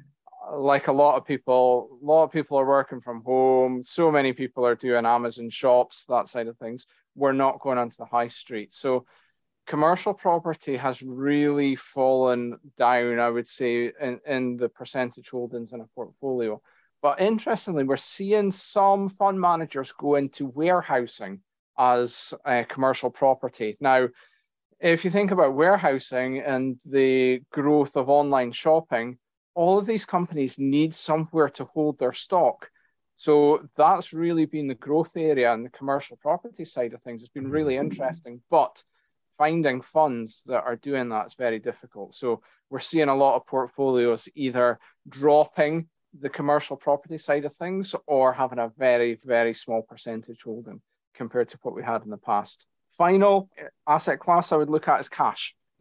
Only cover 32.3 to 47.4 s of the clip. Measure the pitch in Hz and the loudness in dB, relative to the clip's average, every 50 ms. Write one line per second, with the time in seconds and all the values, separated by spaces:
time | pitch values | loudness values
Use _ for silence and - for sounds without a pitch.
32.3 | 190 180 156 123 - - - - _ _ _ _ _ _ _ _ _ _ - 156 | 0 2 2 2 0 -2 -10 -20 _ _ _ _ _ _ _ _ _ _ 0 2
33.3 | 151 147 147 147 151 139 151 147 _ - 151 165 190 180 170 - - 160 170 170 | 4 6 6 4 4 2 -2 -6 _ 4 4 4 4 2 0 -8 -8 -4 -2 0
34.3 | 170 160 156 156 - 156 147 135 127 - - 135 147 160 160 - _ 170 160 156 | 0 0 0 0 -2 -6 -6 -6 -8 -8 -4 -2 0 0 0 -2 _ -2 0 0
35.3 | 147 131 123 120 117 110 120 131 - - 139 135 139 143 - - 95 _ _ 151 | 2 2 2 2 2 0 -4 -10 -14 -10 -4 -4 -4 -4 -4 -10 -18 _ _ -2
36.3 | 165 175 - 240 - - 160 - - 139 123 117 113 120 _ 127 117 113 120 - | -2 -2 -4 -12 -16 -16 -16 -10 -6 -6 -6 -6 -6 -12 _ -14 -14 -14 -16 -16
37.3 | _ 143 135 135 143 156 156 143 127 135 143 - - - 135 127 - - - 123 | _ -10 -8 -4 -2 -2 0 0 0 0 -2 -4 -4 -4 -6 -6 -6 -8 -14 -18
38.3 | 120 123 _ _ 170 156 135 - - - - _ _ _ _ _ _ _ _ _ | -20 -20 _ _ 2 2 2 2 -2 -12 -20 _ _ _ _ _ _ _ _ _
39.3 | _ - 147 156 165 170 156 139 123 127 123 - - 160 156 147 123 117 113 110 | _ -2 0 0 2 2 0 0 0 -2 -6 -2 2 2 2 2 0 -4 -6 -8
40.3 | - - - 131 127 117 - 123 120 113 - 139 143 135 123 120 113 107 - - | -12 -18 -10 -4 -2 -2 -2 -2 -6 -6 -6 -4 -4 -4 -2 -2 -4 -6 -6 -6
41.3 | - - 127 117 113 110 98 120 113 - - 127 _ 107 98 - - - 139 123 | -8 -4 -4 -4 -4 -2 -6 -8 -10 -10 -16 -20 _ -16 -16 -16 -14 -6 -4 -4
42.3 | 113 - - _ _ _ _ _ 135 123 - - 165 160 151 143 135 135 139 139 | -4 -4 -6 _ _ _ _ _ -12 -10 -8 -2 0 2 2 2 4 4 4 4
43.3 | 120 123 - - - 131 127 123 - - 139 135 127 123 120 120 117 107 - - | 4 0 -2 -4 -4 -4 -4 -4 -4 -2 -2 0 2 2 2 2 0 -2 -6 -14
44.3 | - 151 139 131 120 127 123 120 113 - _ _ _ _ _ 147 139 131 139 151 | -10 -6 -6 -4 0 2 2 2 2 -2 _ _ _ _ _ -20 -10 0 2 4
45.3 | 147 151 147 - - - 151 147 160 165 165 - _ _ _ _ - 143 139 135 | 6 6 4 2 2 0 0 0 0 -4 -6 -8 _ _ _ _ -20 -12 -10 -10
46.3 | - - 147 143 147 147 - - 143 135 - 147 143 143 - 151 160 151 - - | -8 -4 -2 0 0 0 0 -4 -10 -6 -2 0 0 0 -2 -10 -14 -10 -4 -2
47.3 | 151 151 | -2 -2